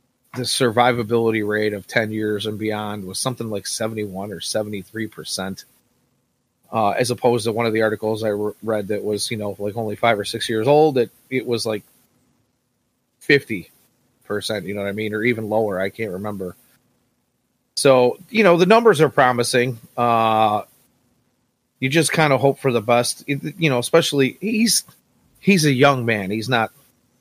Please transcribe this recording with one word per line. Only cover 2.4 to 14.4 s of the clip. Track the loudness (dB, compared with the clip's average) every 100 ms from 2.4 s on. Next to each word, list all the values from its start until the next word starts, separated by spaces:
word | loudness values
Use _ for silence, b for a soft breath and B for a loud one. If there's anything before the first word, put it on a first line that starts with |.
| -6
and | -6
beyond | -4 -4 -6 -10 -10
was | -8
something | -6 -6 -6
like | -8 -8
seventy-one | -6 -6 -6 -8 -8 -10
or | -10
seventy-three | -6 -6 -4 -8 -10 -10 -10
percent, | -10 -12 -8 -8 -10 -16 _ _ _ _ _ _ _ _ _ _
uh, | -2 0
as | 0 -2
opposed | 0 0 0
to | -2
one | -2
of | -2
the | 0
articles | 0 0 -4 -4
I | -4
re-, | -2 -4 -6
read | -6 -4 -4
that | -6
was, | -4 -4 -4
you | -6
know, | -6 -6
like, | -8 -6
only | -8 -2
five | 0 0
or | -2
six | -6 -4
years | 0 4
old, | 4 4 2
that | -2 _ -8
it | -6 -4
was, | -4
like, | -4 -6 -10 _ _ _ _ _ _ _ _ _ _ _ _ _
fifty | 2 2 2 -10 -12 _ _ _ _ _
percent, | -8 -6